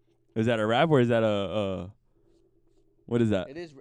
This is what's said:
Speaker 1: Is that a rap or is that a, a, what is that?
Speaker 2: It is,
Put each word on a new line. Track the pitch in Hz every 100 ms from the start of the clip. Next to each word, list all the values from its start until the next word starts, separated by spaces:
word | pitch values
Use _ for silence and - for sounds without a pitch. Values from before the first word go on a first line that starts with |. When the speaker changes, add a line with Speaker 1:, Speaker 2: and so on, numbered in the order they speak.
| _ _ _ 113
Speaker 1:
Is | 113
that | 113
a | 107
rap | 117 165
or | 143
is | 120
that | 117
a, | 110
a, | 104 95 104 98 92 90 - _ _ _ _ _ _ _ _ _ _ -
what | 117
is | 117
that? | 98 90
Speaker 2:
It | 151
is, | 170 135